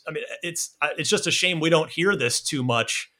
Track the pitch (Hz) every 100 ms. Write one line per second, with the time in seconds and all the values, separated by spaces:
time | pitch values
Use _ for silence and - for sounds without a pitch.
0 | - 151 156 - 175 165 - _ 147 165
1 | 151 196 165 - 180 170 160 165 160 -
2 | 180 180 120 - - 147 127 117 110 -
3 | - _